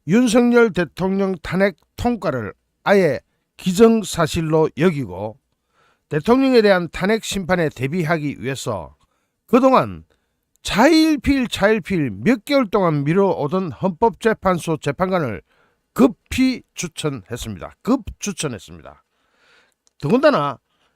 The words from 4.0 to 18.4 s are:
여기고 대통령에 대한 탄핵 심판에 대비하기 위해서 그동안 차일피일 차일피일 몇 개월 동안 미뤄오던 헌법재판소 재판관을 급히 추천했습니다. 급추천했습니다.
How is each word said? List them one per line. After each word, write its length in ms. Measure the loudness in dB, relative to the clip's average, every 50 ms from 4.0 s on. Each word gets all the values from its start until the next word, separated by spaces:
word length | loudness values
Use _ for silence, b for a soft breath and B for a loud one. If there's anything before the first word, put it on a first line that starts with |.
| 0 -4 -4 -2 -2 -2 -2 -2 -2 0 0 0 0 0 0 0
여기고 600 | 0 0 0 -2 -6 -8 -8 -10 -10 -10 -12 _ _ _ _ _ _ _ _ _ _ _ _ _ _ -8
대통령에 540 | -6 -4 0 2 2 2 4 4 4 4
대한 260 | 4 4 4 2 0 -4
탄핵 340 | -6 -4 -2 -2 -2 -2 -2
심판에 460 | -4 -8 -6 -4 -2 -2 0 0 -2
대비하기 680 | -4 -4 -6 -6 -4 -4 -2 -2 -2 -2 -4 -6 -8 -8
위해서 540 | -8 -8 -8 -8 -6 -8 -8 -8 -8 -12 -18 _ _ _ _ _ _ _ _ _ _ _
그동안 580 | 2 4 4 4 4 2 2 0 -4 -12 -16 _ _ _ _ _ _ _ _ _ _ _
차일피일 840 | -10 -4 0 4 4 6 6 4 4 2 0 0 0 0 0 0 -2 -4
차일피일 640 | -4 0 0 0 0 0 -2 -4 -2 -2 -2 -4
몇 340 | -4 -4 0 0 0 0 0
개월 240 | -2 0 0 0 0
동안 340 | 0 0 0 0 0 0 0
미뤄오던 680 | 0 0 2 2 2 0 -2 -4 -4 -4 -4 -4 -6
헌법재판소 1040 | -8 -6 -6 -6 -4 0 -2 -2 -2 0 -2 -2 -2 0 0 -2 -2 -2 -2 -4 -6 -4
재판관을 640 | -4 -6 -4 -4 -2 -2 -2 -2 -2 -4 -6 -8 -12 _ _ _ _ _ _ _ _ _ 0
급히 680 | 2 2 2 2 _ _ -8 -2 0 0 0 0 -2 -8 _ _
추천했습니다. 1000 | -12 -12 -12 -10 -6 -6 -6 -6 -6 -10 -12 -12 -10 -10 -10 -10 -10 -12 -14 -16 _
급추천했습니다. 1200 | -4 -2 -2 -2 -2 -6 -14 -10 -10 -10 -8 -6